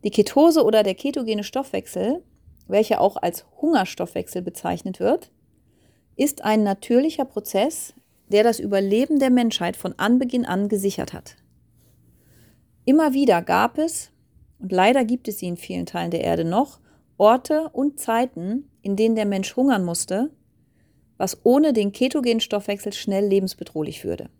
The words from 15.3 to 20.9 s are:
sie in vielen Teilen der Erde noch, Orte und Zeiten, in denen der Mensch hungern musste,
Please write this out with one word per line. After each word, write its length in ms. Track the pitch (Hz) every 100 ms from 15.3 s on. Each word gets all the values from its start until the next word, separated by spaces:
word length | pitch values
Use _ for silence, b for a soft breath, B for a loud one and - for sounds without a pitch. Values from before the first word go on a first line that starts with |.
| 202
sie 80 | 180
in 100 | 175
vielen 300 | - 180 175
Teilen 240 | 175 170
der 100 | 170
Erde 220 | 170 165
noch, 360 | 165 196 285 - b b b _
Orte 540 | 208 254 - 302 320
und 280 | - 285 285
Zeiten, 680 | - 226 254 - 180 240 285 _
in 140 | 196 196
denen 200 | 220 220
der 80 |
Mensch 320 | 202 196 190 -
hungern 300 | 269 220 175
musste, 460 | 170 - 190 294 _ _ _ _ _ _